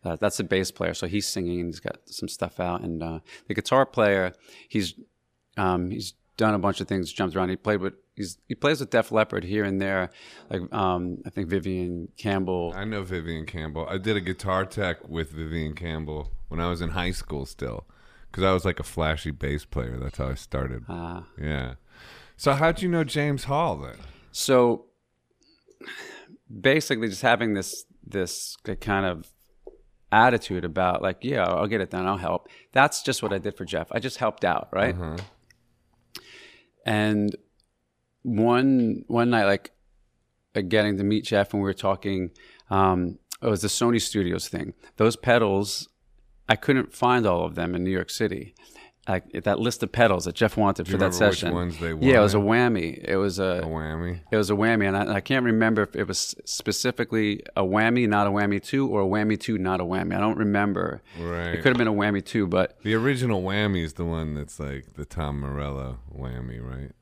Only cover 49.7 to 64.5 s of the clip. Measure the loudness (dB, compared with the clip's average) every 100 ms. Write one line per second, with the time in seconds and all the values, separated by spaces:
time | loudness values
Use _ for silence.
49.7 | -2 -4 4 6 6 0 0 2 4 2
50.7 | 2 -2 2 2 4 4 4 0 -2 -2
51.7 | -4 -6 2 6 8 6 4 4 4 4
52.7 | 2 -2 -6 -2 0 0 0 0 0 -2
53.7 | -4 -4 -4 -6 -8 -2 0 2 2 2
54.7 | 2 2 0 0 -2 0 0 2 4 4
55.7 | 4 0 -2 -4 -2 -4 -8 -8 -6 -4
56.7 | -2 -2 -2 -2 0 0 -2 -4 -2 2
57.7 | 4 4 4 4 4 2 2 2 0 -2
58.7 | -2 0 2 2 2 0 0 -2 -2 0
59.7 | -2 -2 -2 -2 0 0 0 0 2 2
60.7 | 0 -2 -6 _ -10 -6 -4 -4 2 2
61.7 | 4 2 2 2 0 -2 -2 2 2 2
62.7 | -2 0 2 2 0 0 0 0 0 2
63.7 | 0 -2 -4 -4 -2 -4 -6 -8